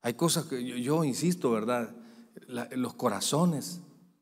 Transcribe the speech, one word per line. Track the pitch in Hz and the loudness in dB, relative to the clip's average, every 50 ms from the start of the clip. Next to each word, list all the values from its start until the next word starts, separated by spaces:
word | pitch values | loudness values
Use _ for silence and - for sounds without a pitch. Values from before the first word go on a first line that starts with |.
Hay | _ 120 - | _ -4 -2
cosas | - 170 170 160 165 151 | 0 2 2 2 0 -2
que | - 135 123 123 | -2 -4 -6 -4
yo, | 127 123 | -4 -6
yo | 123 120 127 147 160 165 | -4 0 2 2 2 2
insisto, | 143 117 - - 175 180 175 - 131 | 2 0 2 2 0 0 2 2 2
¿verdad? | 117 110 104 113 123 123 117 110 - - - - - - - - _ - - | 2 2 2 0 0 0 0 -4 -8 -14 -20 -20 -20 -20 -20 -20 _ -20 -16
La, | - 123 120 120 - - | -10 -8 -8 -8 -6 -4
los | 131 127 117 - | -4 -4 -4 -4
corazones. | - 131 120 104 98 98 - - 143 175 180 165 135 117 - - - - - - - - _ _ _ | 0 0 0 0 0 -2 0 4 4 4 4 4 2 -2 -6 -10 -12 -14 -18 -20 -20 -20 _ _ _